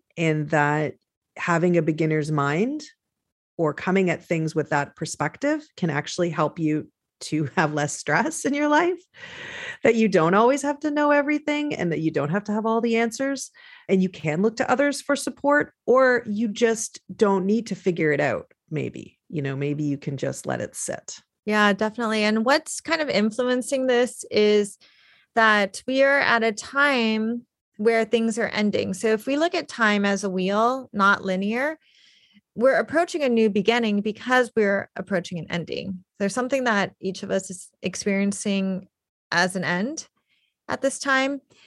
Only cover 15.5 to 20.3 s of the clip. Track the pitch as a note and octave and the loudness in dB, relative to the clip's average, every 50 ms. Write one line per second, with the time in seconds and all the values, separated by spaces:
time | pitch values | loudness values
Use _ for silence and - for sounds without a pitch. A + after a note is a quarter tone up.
15.5 | C#4+ D4 - - _ _ _ - A#3+ C4 C4 B3+ B3 A#3 A#3 A3+ G#3 G#3 A#3+ A3 | 2 2 0 -2 _ _ _ 2 4 4 6 4 4 2 -2 -4 -4 -2 -2 -4
16.5 | G3+ - A#3 A3+ A3+ A3 - - - - - - F#3+ - G#3+ G3+ G3 F#3+ F3+ G3 | 0 2 2 2 2 0 -4 -10 -12 -16 -18 -18 -2 0 2 2 4 2 2 2
17.5 | G#3+ A#3 A3+ - G3 - - G3 E3+ D#3+ D#3+ D3+ C#3+ C#3 D3 C3+ G#2+ D#2 - - | 0 0 0 -4 -8 -4 -2 -2 0 0 0 2 2 2 2 0 0 -2 -6 -10
18.5 | _ _ _ _ D#3+ C#3+ - - - - - - - _ _ _ - D3+ C#3 C3+ | _ _ _ _ -6 -6 -4 -6 -8 -10 -16 -16 -20 _ _ _ -8 -6 -4 -4
19.5 | C3+ C3+ C#3+ D3 D3 D3 D3+ D3 C#3 C#3 - D3 C#3 C3 - C3+ | -4 -4 -4 -4 -2 -2 -2 -2 -4 -4 -4 -8 -6 -4 -4 -6